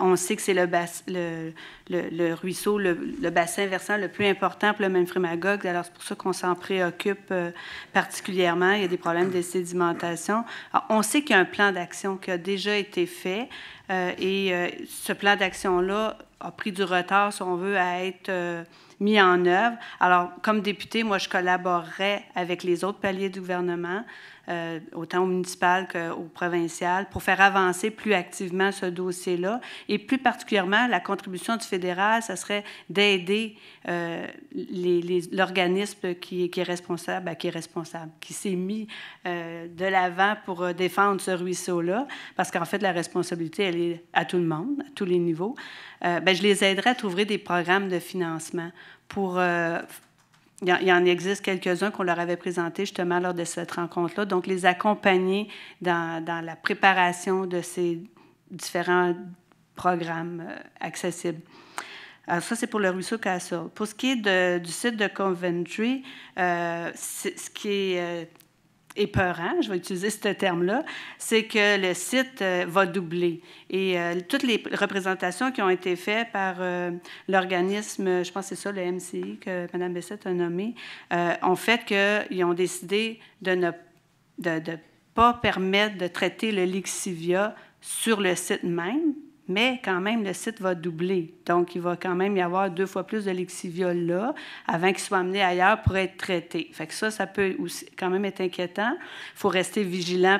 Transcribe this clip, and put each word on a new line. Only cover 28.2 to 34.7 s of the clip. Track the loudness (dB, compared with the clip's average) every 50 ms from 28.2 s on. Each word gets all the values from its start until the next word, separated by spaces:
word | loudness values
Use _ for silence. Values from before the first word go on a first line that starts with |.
| 0 -2 -8 -8 -6 -2 0 2 2 2 0
ce | 0 -4
dossier-là. | -4 -4 -2 -4 -4 -4 -4 -2 -2 -2 0 0 -2 -2 -4 -6 -10 -16 -12 -6 -2
Et | -2 -2
plus | 0 0 0 2
particulièrement, | 2 2 0 0 -2 0 2 2 2 4 4 4 4
la | 4 2 2
contribution | 0 0 -4 -4 -4 -8 -10 -8 -4 -4 -4
du | -4 -4
fédéral, | -4 -4 -2 -2 -2 0 2 2 4 2 2 0
ça | -2 -6
serait | -8 -4 -4 -4 -4 -4 -6 -14 -18 -12 -4
d'aider, | 2 4 4 6 4 4 2 0 0 0 0 -4 -8 -14 -20 -20 -20 -12 -6 -4
euh, | -4 -2 -2 -4 -6 -6 -8 -10 -12 -14 -16 -12 -10
les, | -10 -8 -6